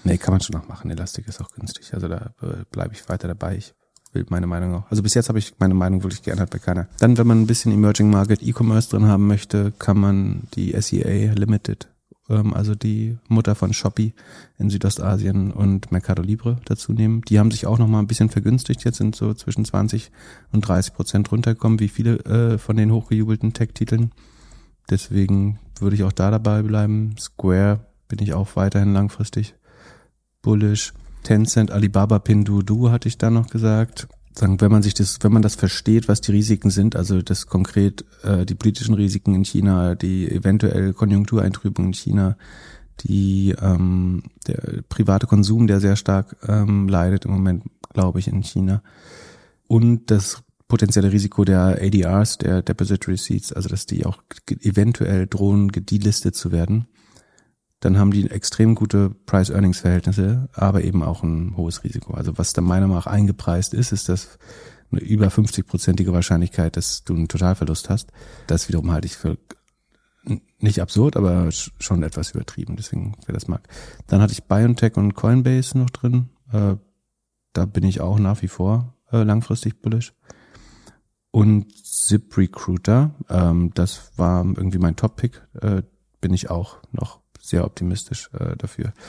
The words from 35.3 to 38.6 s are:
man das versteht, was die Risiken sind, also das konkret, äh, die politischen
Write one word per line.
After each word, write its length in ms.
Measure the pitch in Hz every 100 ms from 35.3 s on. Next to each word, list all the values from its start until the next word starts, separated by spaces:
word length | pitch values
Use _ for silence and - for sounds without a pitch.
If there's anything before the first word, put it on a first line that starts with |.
man 80 | 110
das 140 | 104 -
versteht, 520 | 98 - - 113 113
was 140 | 107
die 120 | -
Risiken 360 | 101 107 107 104
sind, 260 | 95 104 -
also 240 | 90 95
das 240 | - 95 -
konkret, 580 | 92 92 - 98 - - _
äh, 240 | - 95 92
die 80 |
politischen 400 | 98